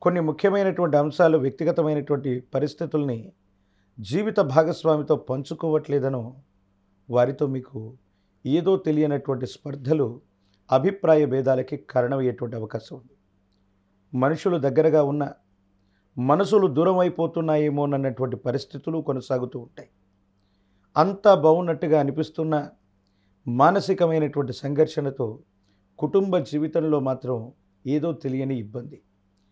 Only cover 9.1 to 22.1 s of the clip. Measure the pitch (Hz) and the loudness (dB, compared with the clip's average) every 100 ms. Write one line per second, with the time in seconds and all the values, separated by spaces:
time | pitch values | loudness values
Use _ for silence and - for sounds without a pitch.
9.1 | 143 - 131 120 - 147 139 127 156 123 | 0 -4 -6 -6 -10 -12 -8 -2 0 0
10.1 | 120 _ _ _ _ - 131 160 196 160 | -4 _ _ _ _ 0 2 2 0 4
11.1 | 156 147 131 131 131 127 143 - 131 123 | 4 4 0 2 0 0 -8 -4 -2 0
12.1 | 135 127 120 117 113 110 113 - - 120 | 0 -2 -2 -6 -8 -8 -10 -12 -20 -20
13.1 | _ _ _ _ _ _ _ _ _ _ | _ _ _ _ _ _ _ _ _ _
14.1 | 127 131 160 196 170 139 120 139 151 143 | 0 0 0 0 0 0 4 4 4 2
15.1 | 147 139 - _ _ _ _ _ _ _ | 0 -4 -8 _ _ _ _ _ _ _
16.1 | - 123 160 196 214 190 127 180 185 180 | -4 2 2 4 4 4 2 2 4 2
17.1 | 175 165 165 160 151 151 143 143 143 135 | 0 -4 -2 0 2 2 0 0 0 -2
18.1 | 123 127 101 - 127 - 139 151 160 156 | -4 -4 -4 -4 -4 -6 -12 -6 -6 -4
19.1 | 131 - 127 123 123 117 - - _ _ | -6 -2 -4 -4 -10 -16 -20 -20 _ _
20.1 | _ _ _ _ _ _ _ _ - 175 | _ _ _ _ _ _ _ _ 0 0
21.1 | 196 214 185 156 165 175 151 165 151 139 | 2 4 6 6 4 0 -2 2 2 2